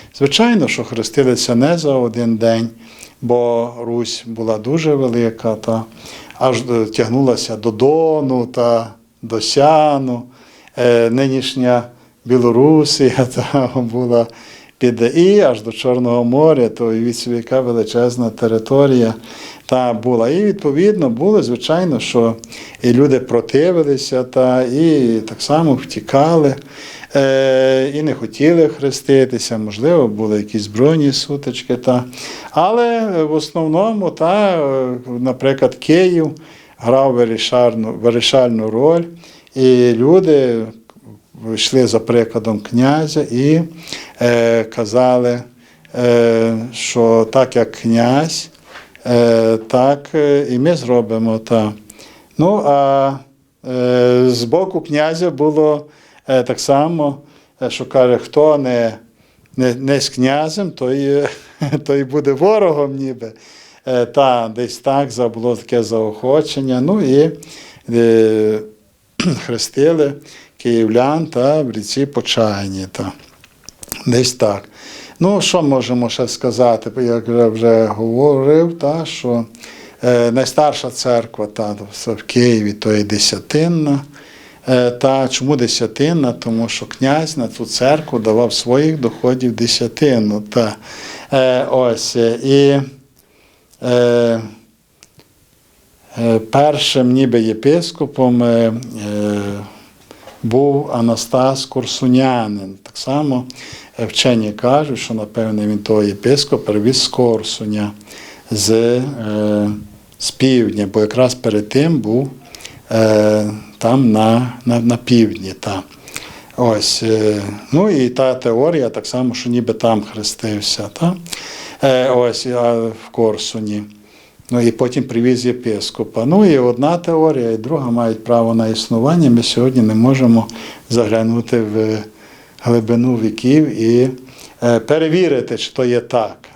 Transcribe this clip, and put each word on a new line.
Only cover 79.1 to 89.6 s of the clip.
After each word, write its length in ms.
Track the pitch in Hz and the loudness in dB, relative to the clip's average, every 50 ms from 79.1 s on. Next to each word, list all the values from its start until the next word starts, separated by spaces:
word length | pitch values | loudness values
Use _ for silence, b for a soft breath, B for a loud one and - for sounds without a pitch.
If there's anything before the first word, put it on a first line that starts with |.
| - - - 123 120 117 117 113 B B B B B B B B B B - | -10 -8 -4 -2 -2 -2 -4 -6 B B B B B B B B B B 0
е, 260 | 127 123 120 120 117 | 2 2 4 2 2
найстарша 600 | 117 131 127 123 - - 151 147 143 - - 127 | 2 0 -2 0 0 2 2 2 0 -2 -8 -10
церква, 560 | 123 - - 131 120 117 113 - - - 107 | -8 -6 -2 0 0 0 0 -4 -8 -8 -8
та, 300 | 104 107 - 110 104 104 104 98 104 - - - | -8 -6 -6 -6 -6 -6 -10 -12 -16 -16 -10 -8
в 160 | 117 110 101 - | -8 -8 -8 -8
Києві, 500 | - - 123 120 123 117 110 107 104 101 | -2 0 2 4 4 4 2 0 -2 -4
то 200 | - - 110 107 | -4 -2 0 0
є 120 | 104 104 | 0 0
Десятинна. 960 | 98 107 101 - - - 98 - - - 151 160 170 175 165 151 147 143 139 139 B B B B B B B B B B B B - | -2 -2 -2 -2 -2 -2 -4 -6 -2 0 0 2 2 2 0 0 0 0 -2 -4 B B B B B B B B B B B B 0
Е, 220 | 131 123 123 123 | 2 2 2 2
та, 380 | 123 123 - 135 135 135 131 123 | 0 0 0 2 2 2 0 -2
чому 280 | - - 127 139 147 | -4 -4 -2 -2 0
Десятинна? 760 | 127 120 117 - - 120 110 - - 139 160 170 165 135 123 120 | 0 0 -2 -2 -4 -4 -6 -2 -2 -2 0 0 0 0 -2 -2
Тому 360 | - - 120 113 113 117 107 | -4 -6 -4 -4 -4 -4 -4
що 180 | - - - | -6 -8 -10
князь 500 | - - - 135 135 143 156 160 151 - | -12 -6 -4 0 0 0 0 -2 -4 -6
на 120 | 135 120 110 | -6 -6 -6
цю 180 | - - 117 | -8 -10 -10
церкву 520 | 117 - - 123 135 151 151 156 - - 120 | -8 -4 0 2 2 2 2 0 -4 -6 -2
давав 340 | 107 113 107 113 120 113 - | 0 2 2 2 2 0 -2
своїх 480 | - - 120 123 139 151 160 160 147 | -4 -2 0 0 2 2 0 0 -2
доходів 520 | 123 113 - - - 123 131 127 127 120 110 | -4 -4 -4 -2 -2 -2 0 0 -2 -4 -2
десятину. 880 | 107 | -2